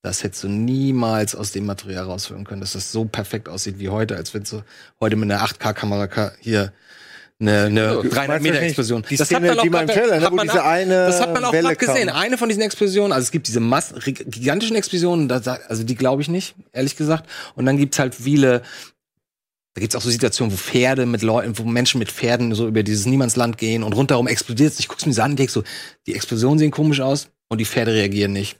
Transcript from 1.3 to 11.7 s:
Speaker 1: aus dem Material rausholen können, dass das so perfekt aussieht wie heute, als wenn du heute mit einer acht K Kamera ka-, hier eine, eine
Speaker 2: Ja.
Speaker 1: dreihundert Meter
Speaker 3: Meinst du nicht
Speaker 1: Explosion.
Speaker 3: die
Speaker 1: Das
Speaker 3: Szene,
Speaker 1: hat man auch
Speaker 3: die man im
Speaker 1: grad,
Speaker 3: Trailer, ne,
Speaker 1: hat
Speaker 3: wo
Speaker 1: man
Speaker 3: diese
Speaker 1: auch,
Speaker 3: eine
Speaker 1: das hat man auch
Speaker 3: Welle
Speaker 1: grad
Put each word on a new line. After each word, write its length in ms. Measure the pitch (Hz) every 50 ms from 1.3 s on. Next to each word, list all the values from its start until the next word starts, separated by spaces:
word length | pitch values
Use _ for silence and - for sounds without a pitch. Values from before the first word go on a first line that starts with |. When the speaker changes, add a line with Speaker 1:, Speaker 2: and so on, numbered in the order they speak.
| -
Speaker 1:
aus 160 | - 107 101
dem 120 | - 98 101
Material 420 | 101 98 - - 101 95 92 92
rausholen 380 | 92 90 98 104 - 98 92 101
können, 160 | - 104 98
dass 120 | 101 101
das 180 | - 104 - -
so 140 | - 110 113
perfekt 440 | 107 - - 101 - - 107 104 -
aussieht 300 | 82 107 - 104 95 98
wie 100 | 101 95
heute, 280 | 101 110 110 104 98
als 180 | 85 82 - -
wenn 80 | 107
du 220 | 101 - - 107 107 _ - - - - _ _
heute 160 | 113 110 113
mit 160 | 110 110 104
einer 120 | 101 101
acht 180 | 113 107 - -
K 120 | - 110
Kamera 360 | 107 - - 104 101 101 101 92
ka-, 240 | - 117 107 98 - _
hier 320 | - 117 113 107 98 95 - _ _ - - - - - - - - _ _ _
eine, 220 | 110 107 107 104 101
eine 160 | 107 104 110
Speaker 2:
Ja. 120 | 110 110 110
Speaker 1:
dreihundert 200 | - - - -
Meter 140 | 127 139 139
Speaker 3:
Meinst 160 | 147 160 147
du 60 | 160
nicht 120 | 165 143
Speaker 1:
Explosion. 420 | - 170 143 - 123 110 120 117 104 -
Speaker 3:
die 60 | 143
Speaker 1:
Das 120 | 127 151 -
Speaker 3:
Szene, 120 | - -
Speaker 1:
hat 80 | 170 175
man 100 | 170 226
auch 40 |
Speaker 3:
die 80 | 226 175
man 100 | 170 170
im 40 | 160 151
Speaker 1:
grad, 80 | -
Speaker 3:
Trailer, 200 | 196 233 233 196 156
ne, 60 | 165
Speaker 1:
hat 80 | 185
Speaker 3:
wo 40 | 180
Speaker 1:
man 100 | 190 214 165
Speaker 3:
diese 140 | 214 185
Speaker 1:
auch, 40 | 139
Speaker 3:
eine 280 | 151 165 180 190 185 185 185 180
Speaker 1:
das 140 | 180 180 175
hat 120 | 175 170 165
man 100 | 151 147
auch 80 | 147
Speaker 3:
Welle 160 | - 165 170
Speaker 1:
grad 100 | 170